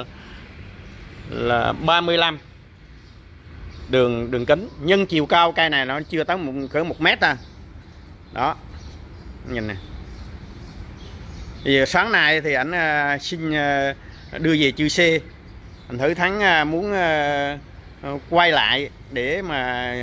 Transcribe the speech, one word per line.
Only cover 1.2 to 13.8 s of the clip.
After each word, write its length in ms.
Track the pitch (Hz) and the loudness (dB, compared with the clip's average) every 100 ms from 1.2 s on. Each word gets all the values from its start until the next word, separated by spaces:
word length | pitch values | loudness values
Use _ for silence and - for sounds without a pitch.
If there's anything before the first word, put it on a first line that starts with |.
| - | -10
là 420 | 113 120 120 117 | -4 0 2 2
ba 280 | 135 160 170 | 0 2 2
mươi 180 | 170 170 | 4 2
lăm 200 | 165 147 - - - - - - - - - - - - - - - | 2 -2 -12 -20 -20 -20 -20 -20 -20 -20 -20 -20 -20 -16 -16 -14 0
đường, 420 | 127 123 117 117 | 4 4 2 -2
đường 160 | 123 123 | 0 2
kính, 220 | 151 240 - | 2 0 -4
nhưng 260 | 151 196 190 | 2 2 4
chiều 200 | 160 143 | 0 4
cao 260 | 170 170 | 6 4
cây 180 | 165 160 | 4 2
này 160 | 143 131 | 2 0
nó 140 | 147 151 | -4 -4
chưa 160 | 160 | -2
tới 120 | 151 185 | 0 -2
một, 160 | 143 139 135 | -4 -6 -4
cỡ 140 | 147 | -2
một 160 | 156 147 | -2 2
mét 200 | 170 196 | 2 4
à. 160 | 170 127 - - - - - - - - - | 2 2 -8 -20 -20 -20 -20 -20 -20 -20 -10
Đó, 240 | 101 139 - - - - - - - - - 127 | -2 -2 -2 -12 -16 -16 -18 -18 -18 -18 -16 -8
nhìn 180 | 123 107 | -6 -6
nè. 80 | 95 - - - - - - - - - - - - - - - - - - | -8 -12 -16 -14 -16 -16 -16 -16 -18 -18 -16 -16 -16 -16 -16 -16 -14 -14 -6
Thì 220 | 135 139 131 | 2 2 4
sáng 260 | 180 220 | 2 4
nay 280 | 190 151 156 | 4 4 4
thì 120 | 151 | 2
ảnh, 200 | 131 143 | 0 0
à, 460 | 175 156 147 143 143 | 0 0 0 0 -2
xin, 360 | - 170 160 | -4 -6 -2
à, 400 | 151 143 139 | 0 2 2